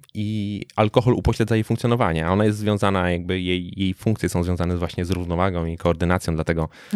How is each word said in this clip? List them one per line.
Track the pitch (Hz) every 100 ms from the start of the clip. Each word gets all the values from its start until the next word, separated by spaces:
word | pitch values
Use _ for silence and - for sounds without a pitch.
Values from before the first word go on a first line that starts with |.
| -
i | - 107 107 101 101 - -
alkohol | 107 - 120
upośledza | 120 - 113 110
jej | 113
funkcjonowanie, | 110 117 120 120 107 82 80
a |
ona | 95
jest | 107 104
związana, | 104 104 101 98 90
jakby | 87 87 92
jej, | 90 90 90 95
jej | 95
funkcje | 92 110 107 92
są | 90
związane | 87 87 87 90
właśnie | 85 -
z | 87
równowagą | 90 87 85 95 87 82
i | 82
koordynacją, | 87 82 87 90 -
dlatego, | 80 78 82 80 - -